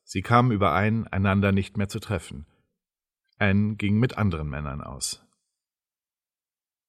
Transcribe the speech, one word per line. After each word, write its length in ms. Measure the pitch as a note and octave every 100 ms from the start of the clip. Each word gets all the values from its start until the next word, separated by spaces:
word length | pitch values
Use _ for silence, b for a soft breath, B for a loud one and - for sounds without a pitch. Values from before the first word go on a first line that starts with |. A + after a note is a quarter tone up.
Sie 200 | - G2
kamen 280 | F#2+ A#2+ B2
überein, 560 | G2+ F#2+ E2 G#2+ A2+ -
einander 440 | F#2+ G2 G2 G2+
nicht 260 | G2 F#2+ G2+
mehr 100 | G2
zu 120 | A2
treffen. 480 | - F#2+ - C#2+ D2+ _ _ _ _ _ _ _ _ -
Anne 360 | G2+ G2+ G#2+ G#2+
ging 240 | G2+ G#2+
mit 180 | B2+ -
anderen 320 | G#2 D#2+ D2+
Männern 320 | C#2 D2 C#2+
aus. 420 | - C2+ - - _ _ _ _ _ _ _ _ _ _ _ _ _ _ _ _